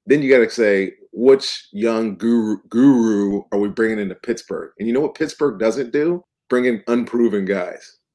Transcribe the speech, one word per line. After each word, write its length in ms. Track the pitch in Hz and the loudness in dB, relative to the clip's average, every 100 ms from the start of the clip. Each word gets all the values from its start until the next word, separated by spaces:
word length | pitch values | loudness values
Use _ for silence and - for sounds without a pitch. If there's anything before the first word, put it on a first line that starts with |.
| 104 | 0
then 140 | 147 | 2
you 80 | 135 | 4
gotta 180 | 123 113 | 4 4
say, 440 | - 107 98 95 - - | 2 2 2 -2 -8 -16
which 560 | 101 127 165 - - - | 0 4 4 2 -12 -12
young 440 | 101 117 113 110 95 | -4 -2 -2 -4 -4
guru, 420 | 113 117 107 101 - | 0 0 0 -4 -4
guru 760 | 117 139 127 113 101 101 101 - | 4 6 6 2 0 0 -2 -4
are 80 | 101 | -4
we 100 | 101 | -2
bringing 300 | 101 110 107 | -2 -2 -2
into 160 | 98 - | -6 -8
Pittsburgh? 560 | - 113 - 87 82 - | -8 -8 -6 -10 -10 -8
And 80 | 110 | -4
you 60 | |
know 80 | 127 | -2
what 140 | 151 - | -2 -4
Pittsburgh 440 | 151 - 143 98 | -8 -2 -4 0
doesn't 320 | 113 120 120 | -2 -2 -2
do? 320 | 143 160 175 _ _ - | -2 0 -2 _ _ -2
Bring 160 | 127 123 | 0 0
in 180 | 110 - | -2 -2
unproven 560 | 120 107 120 117 101 95 | -2 -2 0 0 0 -2
guys. 520 | 98 90 - - _ _ | -4 -4 -12 -20 _ _